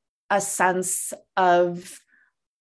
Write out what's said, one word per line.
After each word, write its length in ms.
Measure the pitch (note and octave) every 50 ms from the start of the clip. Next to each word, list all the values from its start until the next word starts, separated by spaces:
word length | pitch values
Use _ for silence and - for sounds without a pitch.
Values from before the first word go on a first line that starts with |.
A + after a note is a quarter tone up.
| _ _ _ _ _ - G3+
a 60 | G3+
sense 720 | G3 - - - F#3 F#3 F3+ F#3 F#3 F3+ - - - - - - _ _ -
of 640 | G3 F#3 F3+ F3 F3 F3 F3 F3 F3 F3+ - - - _ _ _ _ _ _ _ _ _ _ _ _